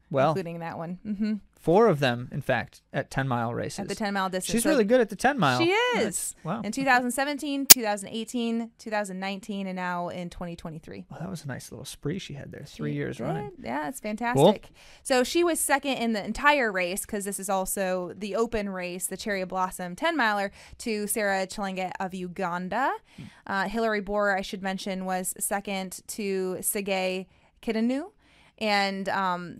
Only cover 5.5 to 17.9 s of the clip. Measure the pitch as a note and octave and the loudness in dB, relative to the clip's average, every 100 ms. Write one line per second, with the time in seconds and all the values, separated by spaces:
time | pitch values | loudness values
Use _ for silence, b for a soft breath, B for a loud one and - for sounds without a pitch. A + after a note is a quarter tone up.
5.5 | B2+ E4+ G4+ B4 A#4 A#3 - - - D#3+ | 6 4 4 4 2 0 -2 -6 -8 -6
6.5 | A3+ G3+ B3+ C4+ B3 B3 A#3+ C#4 C#4+ D4+ | -4 -4 0 4 6 4 0 0 0 -2
7.5 | C#4 C4+ B3+ G#3+ G#3 G3 A3+ A3+ B3 A#3 | 0 4 4 2 -2 -4 -6 -4 -2 -2
8.5 | A3+ A#3 - A#3 G#3 G#3 F#3 G3 G3 - | -2 -4 -10 -4 -4 -4 -4 -6 -6 -6
9.5 | G3 F#3+ F#3 F3+ F3 F3 F3+ F3 - F3+ | -6 -6 -4 -4 -4 -6 -6 -10 -8 -10
10.5 | E3+ F3 D#3+ - - F3+ - F3+ F3 C3+ | -8 -12 -12 -14 -14 -14 -12 -10 -8 -8
11.5 | A#2+ - A#2 B2+ - C#3+ F#3+ - C#3+ - | -10 -10 -14 -14 -8 -4 -4 -8 -12 -12
12.5 | - D3 - D3 C#3+ C3 C#3 B3+ G4 G#4 | -14 -14 -8 -4 -4 -4 -4 -4 -4 -6
13.5 | F4+ - C4+ D4 C4+ G#3+ G#3+ A#3+ B3 F3 | -10 -8 -6 -6 -8 -8 -4 0 6 6
14.5 | D4+ - - B B - C4 B3+ E4+ F4 | 6 -2 -20 B B 0 2 4 2 2
15.5 | D#4+ - C#4+ C#4+ B3+ A#3 G#3+ F#3 A3 D4 | 2 2 0 0 -2 0 0 -2 2 4
16.5 | D4 A#3 F#3+ F3+ G3 - G#3 G3 G3 F#3+ | 6 4 2 0 -2 -4 -4 -4 -4 0
17.5 | F#3+ F#3+ - F#3+ | 0 0 0 0